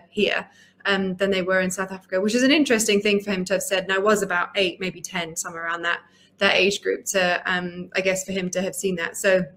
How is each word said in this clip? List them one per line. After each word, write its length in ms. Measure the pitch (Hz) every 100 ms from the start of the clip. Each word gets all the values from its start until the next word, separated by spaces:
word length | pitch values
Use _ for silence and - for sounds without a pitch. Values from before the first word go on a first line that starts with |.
| -
here, 380 | 208 196 - - _ - _ 202
um, 280 | 196 190 185
than 120 | 196
they 140 | 190
were 160 | 180 185
in 100 | 185
South 220 | 185 190
Africa," 280 | 190 - 185
which 140 | 208
is 80 | 240
an 100 | 262
interesting 500 | 311 269 220 220 202
thing 180 | 208 202
for 100 | 202
him 160 | 185 185
to 80 |
have 100 | 190
said. 200 | - 190
And 100 | 185
I 60 | 190
was 240 | 208 208
about 260 | 190 175 180 202
eight, 240 | 185 -
maybe 200 | 185 170
ten, 360 | - 185 165 165
somewhere 300 | 185 165 165
around 180 | 170
that, 160 | 170 170 - _ _ _
that 160 | 196 -
age 260 | 185 196
group 240 | 190 190 -
to, 260 | 190 180 175 -
um, 460 | 180 175 175 180 196
I 60 |
guess, 240 | 190 185 -
for 60 |
him 180 | 190 180
to 140 | 180
have 100 | 185
seen 220 | - 196 175
that. 200 | 170 -
So 300 | 202 185 180